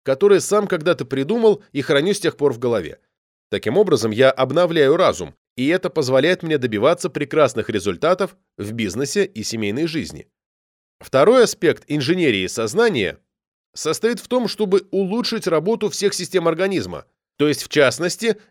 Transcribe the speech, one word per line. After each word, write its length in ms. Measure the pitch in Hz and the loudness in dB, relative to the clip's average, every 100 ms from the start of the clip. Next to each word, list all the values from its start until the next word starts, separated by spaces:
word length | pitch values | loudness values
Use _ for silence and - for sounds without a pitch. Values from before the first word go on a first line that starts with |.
которые 360 | - 135 202 190 | -4 2 4 4
сам 280 | 131 208 202 | 4 0 0
когда-то 360 | 180 156 165 | -2 -2 -2
придумал 600 | 131 135 139 233 220 208 - | -2 -4 -2 2 2 2 -2
и 100 | 143 | -8
храню 320 | 131 139 165 | 0 0 2
с 60 | 196 | 0
тех 160 | 165 - | -2 -2
пор 160 | 143 | -2
в 80 | 120 | 0
голове. 400 | 123 113 78 - _ _ _ _ _ | -2 -2 -4 -12 _ _ _ _ _
Таким 260 | 98 107 151 | -4 0 2
образом, 360 | 202 143 110 | 2 2 0
я 180 | 107 131 | 2 2
обновляю 680 | 127 131 143 175 165 135 165 | 4 0 2 2 4 4 4
разум, 380 | 170 95 80 - _ - | 2 0 -6 -14 _ -6
и 120 | 131 | -2
это 220 | 180 180 | -2 -2
позволяет 520 | - 127 131 156 180 | -4 0 2 2 0
мне 160 | 165 151 | -2 -2
добиваться 520 | 123 107 131 170 165 | -2 0 0 0 -4
прекрасных 580 | 143 143 147 135 117 - | -6 -4 2 2 0 -2
результатов 680 | 107 95 87 156 185 190 - _ - | -2 -2 -2 0 0 -2 -8 _ -12
в 160 | 101 | -10
бизнесе 520 | 113 107 87 139 202 | -6 -4 -4 -4 -2
и 180 | 196 - | -4 -4
семейной 440 | 104 113 104 113 165 | -8 -4 -4 -2 -4
жизни. 420 | 156 78 78 - _ _ _ _ _ _ _ | -6 -8 -12 -20 _ _ _ _ _ _ _
Второй 440 | - 131 165 254 | -2 4 6 6
аспект 400 | 220 - 170 127 - | 4 2 0 0 -4
инженерии 580 | 151 131 185 156 101 90 | -4 -2 0 2 0 -2
сознания 720 | - 113 180 233 156 90 - _ _ _ _ _ | -4 -2 0 0 2 -2 -4 _ _ _ _ _
состоит 460 | - 156 156 220 240 | -10 -6 -2 -2 -2
в 80 | - | -2
том, 200 | 254 254 | -2 -2
чтобы 380 | - 208 190 - | -4 0 0 0
улучшить 560 | 190 190 220 214 226 180 | -2 -2 -2 -4 -6 -2
работу 420 | 160 170 226 208 | 0 0 -2 -4
всех 240 | - 202 | -2 -2
систем 340 | - 180 185 165 | -2 -4 -2 0
организма, 580 | 160 190 180 92 78 - _ _ - | 0 -2 -2 -4 -10 -14 _ _ -2
то 80 | 147 | 0
есть, 140 | 139 | 0
в 60 | - | -2
частности, 680 | 151 135 - 175 - 226 208 _ | 2 4 2 -4 -2 -4 -4 _